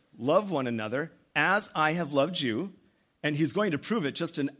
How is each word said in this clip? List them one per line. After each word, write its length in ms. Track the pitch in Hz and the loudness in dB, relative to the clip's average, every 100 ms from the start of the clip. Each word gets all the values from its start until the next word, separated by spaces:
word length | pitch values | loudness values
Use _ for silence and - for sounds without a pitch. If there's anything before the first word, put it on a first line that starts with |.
| _ - | _ -6
"Love 320 | 123 180 202 | 2 2 2
one 180 | 151 127 | -2 -2
another 440 | 117 110 127 160 - _ 147 | -2 -4 -4 -6 -12 _ 0
as 340 | 165 202 208 165 | 2 2 0 0
I 180 | 156 | 2
have 200 | 170 151 | 2 0
loved 260 | 143 151 165 | 2 2 0
you." 340 | 131 107 190 - _ _ _ _ | -2 -2 -6 -12 _ _ _ _
And 140 | 151 151 | -4 0
he's 160 | 156 | 0
going 200 | 165 208 | 2 0
to 60 | 143 | -2
prove 280 | - 226 139 | -2 -2 -2
it 80 | |
just 260 | 104 170 - | -4 -6 -2
in 120 | 139 | -4